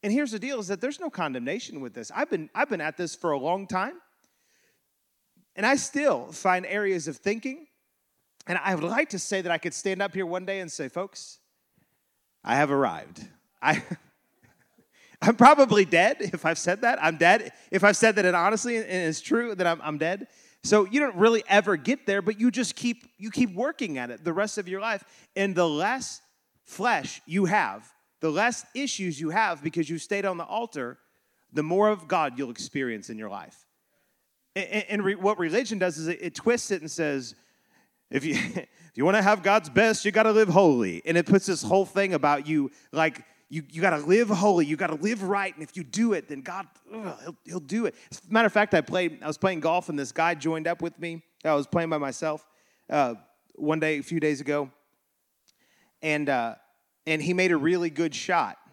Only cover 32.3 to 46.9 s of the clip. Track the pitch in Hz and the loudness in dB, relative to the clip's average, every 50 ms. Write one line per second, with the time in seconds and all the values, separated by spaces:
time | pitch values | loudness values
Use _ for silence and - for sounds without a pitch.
32.3 | 123 123 139 120 120 - - - _ 143 135 123 113 104 98 - 117 107 110 104 | -2 -6 -8 -8 -8 -12 -14 -8 _ -4 -4 -4 -6 -8 -10 -12 -12 -10 -10 -10
33.3 | 98 98 82 - _ _ _ _ _ _ _ _ _ _ _ _ _ _ _ _ | -12 -12 -14 -16 _ _ _ _ _ _ _ _ _ _ _ _ _ _ _ _
34.3 | _ _ _ _ _ 190 190 - 196 208 208 - 208 208 202 190 196 175 190 202 | _ _ _ _ _ -8 -8 -4 -4 -4 -4 -4 -4 -2 0 -2 -2 0 0 0
35.3 | 214 190 175 160 165 226 269 208 226 196 185 180 156 151 160 160 175 - - 170 | 0 0 -2 0 0 -2 -2 -2 -2 -2 -2 -2 -2 -4 -6 -6 -6 -6 -8 -10
36.3 | - - - 226 240 233 - - 202 175 147 156 - - 165 147 143 139 127 117 | -10 -2 0 0 0 0 -2 -4 -6 -6 -6 -10 -6 -4 -2 -2 -2 -4 -6 -10
37.3 | 113 _ _ _ _ _ _ _ _ _ _ _ _ _ _ _ - 139 135 160 | -16 _ _ _ _ _ _ _ _ _ _ _ _ _ _ _ -4 -4 -2 -2
38.3 | 143 - - 185 - 175 - _ _ _ - - _ - 135 175 190 214 190 196 | -2 -2 -4 -4 -6 -10 -10 _ _ _ -20 -16 _ 0 2 4 4 6 6 4
39.3 | 214 196 175 196 202 220 170 151 127 190 220 226 220 - - 208 190 220 220 220 | 4 4 4 2 2 2 2 2 2 4 4 4 2 2 0 2 2 4 4 6
40.3 | 208 220 220 185 160 185 196 170 139 120 110 92 85 82 - - 165 170 170 - | 6 4 4 6 6 6 8 8 6 4 2 0 -2 -6 -4 0 2 2 4 6
41.3 | 196 190 - - 180 - - - 185 196 190 - - 196 196 190 175 147 143 147 | 4 4 4 2 -4 -4 0 2 2 2 2 2 0 0 0 2 0 2 2 2
42.3 | 147 139 143 151 156 151 139 127 - _ _ _ - 151 160 160 156 - - _ | 2 2 0 0 0 0 0 -2 -6 _ _ _ -2 0 0 0 0 -6 -20 _
43.3 | _ _ _ _ 143 160 147 135 147 165 165 190 165 147 147 156 185 220 240 202 | _ _ _ _ -10 -10 -10 -10 -6 0 2 2 2 2 2 4 4 4 4 2
44.3 | 208 170 190 208 196 175 156 143 156 151 196 165 160 147 160 208 240 214 190 185 | 2 2 4 4 4 4 2 0 0 -2 -2 -4 -4 -2 -2 -2 -2 -2 -4 -4
45.3 | 202 202 196 190 - 147 156 - - 185 165 131 - 190 233 233 202 165 - - | -2 -2 -2 -6 -8 -12 -16 -14 -12 -14 -12 -8 -2 0 2 2 2 -2 -4 -8
46.3 | 147 135 135 185 175 190 190 143 _ _ _ 185 | -12 -12 -10 -12 -12 -12 -12 -14 _ _ _ -18